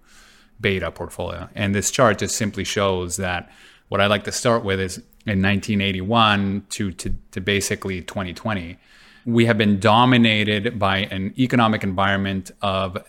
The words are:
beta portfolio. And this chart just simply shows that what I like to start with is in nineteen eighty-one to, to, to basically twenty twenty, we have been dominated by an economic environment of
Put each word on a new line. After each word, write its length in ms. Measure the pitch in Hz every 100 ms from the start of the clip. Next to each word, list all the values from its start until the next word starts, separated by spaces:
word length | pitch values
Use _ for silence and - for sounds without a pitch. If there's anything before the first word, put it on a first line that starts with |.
| - - - _ _ _
beta 300 | 101 95 85
portfolio. 580 | - 85 - 90 87 87 -
And 200 | 104 101
this 160 | 92
chart 280 | - 123 101
just 180 | 98 -
simply 280 | 107 98 90
shows 520 | - 101 92 90 85
that 340 | 92 87 - - - _ _
what 140 | 101
I 40 | 101
like 180 | 104 104
to 80 |
start 300 | - 127 117
with 160 | 101 95
is 240 | 95 - - _ -
in 160 | 98
nineteen 400 | 95 101 - 104
eighty-one 840 | 98 95 95 117 110 101 98 101 -
to, 220 | - 101
to, 220 | 85 - - -
to 100 | -
basically 600 | 92 101 - 104 98 92
twenty 320 | 87 - 92 85
twenty, 420 | 117 101 85 - _ - - - -
we 220 | 117 117
have 100 | 110
been 240 | 107 101
dominated 1000 | 107 110 123 127 117 107 104 104 107 120
by 200 | 98 95
an 340 | 95 95 98 -
economic 440 | 127 127 113 110
environment 680 | 101 92 98 98 98 95 92 -
of 380 | 101 95 95 98